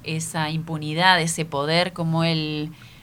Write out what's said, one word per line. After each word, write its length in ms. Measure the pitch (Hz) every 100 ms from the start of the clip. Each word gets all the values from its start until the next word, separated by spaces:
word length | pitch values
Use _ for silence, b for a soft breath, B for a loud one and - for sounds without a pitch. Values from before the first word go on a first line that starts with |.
esa 460 | - 160 160 165 151
impunidad, 680 | 160 160 160 151 156 185 180
ese 220 | 160 165
poder, 480 | 160 143 147 165 180
como 320 | 175 165 165
él 480 | 165 160 151 151 156 B B B